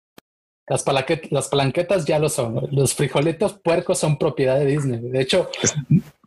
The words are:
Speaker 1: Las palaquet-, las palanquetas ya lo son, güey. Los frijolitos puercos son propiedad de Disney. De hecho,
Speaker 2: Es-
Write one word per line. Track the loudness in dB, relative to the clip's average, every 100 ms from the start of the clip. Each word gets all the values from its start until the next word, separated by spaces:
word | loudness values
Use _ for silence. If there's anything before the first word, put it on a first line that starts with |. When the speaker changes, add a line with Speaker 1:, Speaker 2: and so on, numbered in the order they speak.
| _ -20 _ _ _ _ -4
Speaker 1:
Las | -2 0
palaquet-, | 0 0 -4 -2
las | -4 0
palanquetas | 0 0 0 0 0 0
ya | 0
lo | 0
son, | -2 -4
güey. | -4 -2
Los | 0 0
frijolitos | 0 0 0 0 0 -4 -2
puercos | 0 0 0 0
son | 0 0
propiedad | 0 0 0 2
de | 2
Disney. | 0 -2 -4
De | -4 -2
hecho, | 0 0 0 -4
Speaker 2:
Es- | 0 0 4 2 2 _